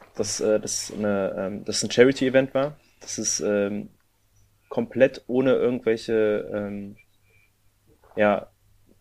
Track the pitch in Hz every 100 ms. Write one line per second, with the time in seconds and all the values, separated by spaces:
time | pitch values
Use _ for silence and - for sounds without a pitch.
0 | - - 107 - 107 107 - - - -
1 | 104 101 95 - 95 101 - 104 110 -
2 | 131 135 131 131 135 135 143 151 _ _
3 | - - 110 - 98 104 101 104 104 -
4 | _ _ _ _ _ _ _ - 113 117
5 | 131 - - 123 131 120 117 123 - 113
6 | - 110 107 104 - 104 101 101 101 110
7 | _ _ _ _ _ _ _ _ _ _
8 | _ - 104 101 - _ _ _ _ _